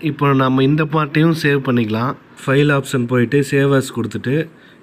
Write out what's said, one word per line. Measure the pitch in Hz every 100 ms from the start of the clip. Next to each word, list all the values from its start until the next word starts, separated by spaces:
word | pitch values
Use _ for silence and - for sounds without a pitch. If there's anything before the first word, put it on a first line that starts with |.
இப்போ | 156 143 143
நம்ம | 135 131 131
இந்த | 135 151 151
பார்ட்டையும் | 160 147 151 165 160
சேவ் | 147 143
பண்ணிக்கலாம். | 135 120 107 110 127 139 - -
ஃபைல் | - 139 147
ஆப்ஷன் | 139 139 127 120
போயிட்டு | 123 120 143
save | 139 143 139 135
as | 131
கொடுத்துட்டு | - 110 107 120 147 160 - - -